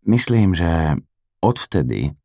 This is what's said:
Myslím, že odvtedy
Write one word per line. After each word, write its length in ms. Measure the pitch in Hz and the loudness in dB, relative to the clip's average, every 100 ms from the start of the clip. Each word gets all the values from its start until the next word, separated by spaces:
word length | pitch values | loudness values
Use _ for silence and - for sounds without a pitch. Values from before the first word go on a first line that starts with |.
| - | 2
Myslím, 480 | 120 - 117 101 | 0 2 2 2
že 400 | 85 85 82 78 73 _ _ _ _ | 2 0 0 0 -2 _ _ _ _
odvtedy 720 | 107 120 - 92 64 52 69 - | -2 -2 -4 -4 -2 -4 -6 -8